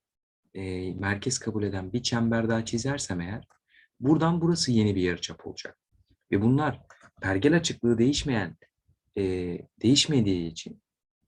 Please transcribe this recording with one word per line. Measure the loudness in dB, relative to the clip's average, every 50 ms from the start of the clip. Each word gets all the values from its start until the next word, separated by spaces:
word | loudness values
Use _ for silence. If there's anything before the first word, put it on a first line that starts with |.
| _ _ _ _ _ _ _ _ _ _ -12
e, | -10 -8 -8 -6 -6 -6 -6 -6
merkez | -2 -2 -2 -2 -2 -2 -4 -4 -4
kabul | -4 -4 -4 -2 -2
eden | -2 -4 -6 -6 -4 -4
bir | -4 -2
çember | -2 0 0 2 2 0 0 0 0
daha | 0 -2 -2
çizersem | -2 -4 -4 -2 -4 -4 -4 -6 -6 -6 -6
eğer, | -6 -6 -8 -10 -12 _ _ _ _ _ _ _ _ _ _ -2
buradan | 2 4 4 4 4 2 2 2
burası | 2 2 2 2 0 2
yeni | 4 4 4 4 2
bir | 2
yarıçap | 0 0 0 -2 -6 -10 -12 -12 -14
olacak. | -14 -14 -14 -14 -16 -16 _ _ _ _ _ _ _ _ _ _ -2
Ve | 0 2
bunlar | 4 4 4 2 2 -2 -4 -6 -12 -20 -20 _ -20 -20 _ -6
pergel | -4 -2 0 2 4 4 4
açıklığı | 4 2 -2 -4 0 0 2 2
değişmeyen, | 4 4 2 2 0 -2 -2 -2 -2 -2 -4 -8 -14 _ _ _ _ _ _ _ _ _ _ -4
e, | -2 -2 -2 -2 -2 -4 -4 -6 -8 -10 -16 _ 0
değişmediği | 2 4 4 4 4 2 2 2 2 2 2 0 -2 -6
için | -8 -10 -14 -14 -16 -20 _ _ _ _ _ _ _ _ _